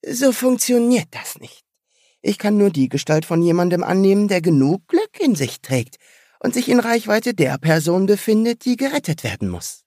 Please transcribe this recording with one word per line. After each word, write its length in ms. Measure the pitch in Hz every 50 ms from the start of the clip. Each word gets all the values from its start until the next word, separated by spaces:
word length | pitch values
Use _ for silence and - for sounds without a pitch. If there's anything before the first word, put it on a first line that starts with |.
| -
"So 240 | - 247 240 277 269 240
funktioniert 720 | - 247 254 254 247 - - 247 240 233 240 254 233 - _
das 300 | - - - - - -
nicht. 260 | 220 - - _ _ _ _ _ _ _ _ _ _ _ _ _
Ich 160 | - - 202
kann 200 | - - 208 214
nur 120 | 202 202 202
die 200 | 165 143 131 127
Gestalt 360 | - 139 - - 156 156 160
von 160 | - 170 165
jemandem 420 | 170 175 165 175 175 180 180 175 -
annehmen, 440 | - 180 190 196 190 196 202 208
der 140 | 202 202 180
genug 460 | 160 175 165 139 131 139 170 196 _
Glück 320 | _ - 349 440 415 _ -
in 140 | 403 285 214
sich 280 | 147 143 123 - -
trägt 340 | - - 131 127 117 - - _ _ _ _ _ _ _ _ _
und 140 | - - -
sich 160 | 247 247 -
in 100 | 247 247
Reichweite 540 | 226 233 233 233 220 214 208 214 - 247 226
der 240 | 185 151 131 139
Person 480 | 139 - 156 160 165 143 170 170 185 196
befindet, 600 | 196 208 196 - - 214 214 220 233 240 233 -
die 120 | 254 247
gerettet 460 | 220 262 269 285 285 277 - 156 160 -
werden 260 | 113 98 - 107 95
muss." 340 | 90 85 - - - - _